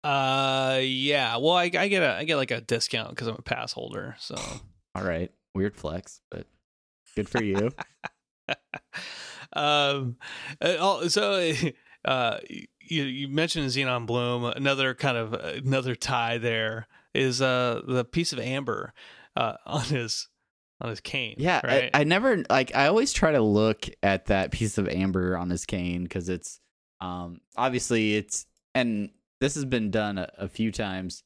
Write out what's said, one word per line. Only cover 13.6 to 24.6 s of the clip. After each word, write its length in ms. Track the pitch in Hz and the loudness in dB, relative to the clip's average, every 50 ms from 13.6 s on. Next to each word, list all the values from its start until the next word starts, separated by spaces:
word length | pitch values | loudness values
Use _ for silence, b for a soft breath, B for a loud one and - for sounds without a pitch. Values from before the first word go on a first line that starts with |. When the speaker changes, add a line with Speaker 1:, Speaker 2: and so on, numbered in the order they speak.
| 143 131 | -2 0
Speaker 1:
Xenon 380 | 123 135 139 131 127 120 117 | 0 0 0 0 0 -2 0
Bloom. 380 | 113 117 123 120 120 123 123 120 | 0 0 0 2 0 0 0 -2
Another 500 | 120 - 135 139 139 139 135 135 131 123 | -2 -2 0 0 0 2 2 0 0 0
kind 200 | - - 139 123 | 0 0 0 0
of, 180 | 117 113 107 117 | 0 -2 -2 -4
another 600 | - - 80 76 - 131 131 135 135 123 131 120 | -4 -4 -6 -6 -2 0 0 0 2 0 -2 -4
tie 460 | - - - 131 120 117 117 117 120 | -4 -2 -2 0 0 0 0 -2 -2
there 480 | 113 120 113 113 110 110 110 113 110 b b b b b _ | 0 0 0 0 -2 -2 -4 -6 -10 b b b b b _
is, 260 | - 135 131 123 123 | 0 2 2 2 2
uh, 420 | 135 131 127 127 123 120 117 - - | 2 2 2 2 2 0 0 -2 -2
the 160 | - 127 127 120 | -2 -2 -2 -2
piece 300 | - - 165 170 - 156 | 0 -2 -2 -2 -2 -4
of 60 | 123 | -4
amber, 540 | 117 123 131 139 139 117 107 104 95 - B B B B B B B B B | -4 -4 -4 -4 -4 -4 -4 -6 -6 -10 B B B B B B B B B
uh, 180 | - 117 113 - - | -2 -2 -2 -2 -8
<laughs> 60 | _ | _
on 160 | - - 123 117 | -4 -4 -2 -2
his, 420 | - 151 131 117 110 - - - _ _ _ _ _ _ _ _ _ _ _ | 0 -2 -2 -2 -2 -4 -6 -8 _ _ _ _ _ _ _ _ _ _ _
on 80 | - 117 | -8 -8
his 120 | 107 - | -8 -8
cane. 340 | _ - - 139 123 110 - | _ -6 -4 -4 -4 -6 -6
Speaker 2:
Yeah, 240 | - 139 175 180 139 - | -2 0 2 2 2 2
Speaker 1:
right? 280 | - 131 139 135 - - | 2 2 2 2 4 4
Speaker 2:
I, 80 | 147 | 4
I 20 | 147 | 4
never, 400 | 151 175 196 233 269 233 175 - - | 6 4 4 4 2 2 2 2 2
like, 260 | 117 131 131 - - | 2 2 2 2 2
I 120 | 127 139 | 4 4
always 260 | 151 185 226 262 - - | 6 6 4 2 2 2
try 180 | - - 160 151 | 4 4 6 6
to 80 | 135 110 | 6 6
look 440 | 107 101 104 107 110 107 - - - - _ | 6 6 6 6 4 2 0 -4 -12 -6 _
at 240 | - 98 98 92 - | 2 2 2 2 2
that 240 | - 104 95 92 - | 2 2 2 2 0
piece 280 | - - | 0 -2